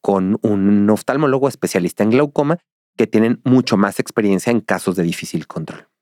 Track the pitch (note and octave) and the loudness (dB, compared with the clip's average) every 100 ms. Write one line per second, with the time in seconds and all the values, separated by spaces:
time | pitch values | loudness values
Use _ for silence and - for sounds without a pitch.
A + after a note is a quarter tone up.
0 | - G2 F#2 A2 A2+ G2+ G2 G#2 G2+ G#2+ | -2 0 0 -2 0 0 2 2 2 0
1 | - C3+ D3+ C3 C3+ - - - F2+ - | 0 -2 0 0 -2 -2 -4 -2 -4 -2
2 | G#2 B2 D3 D3 C#3+ E3+ _ _ _ - | 0 2 0 0 -2 -2 _ _ _ -4
3 | A2 A2 A2+ B2 - B2+ B2 G2+ G2+ - | 0 2 2 0 2 2 4 0 0 -2
4 | - - G#2 F#2 A#2+ A#2 - F#2 - F#2 | -6 -2 2 2 2 -2 0 -2 -2 -2
5 | E2+ - - F3 - - - - _ _ | -2 -4 -6 -8 -8 -12 -12 -14 _ _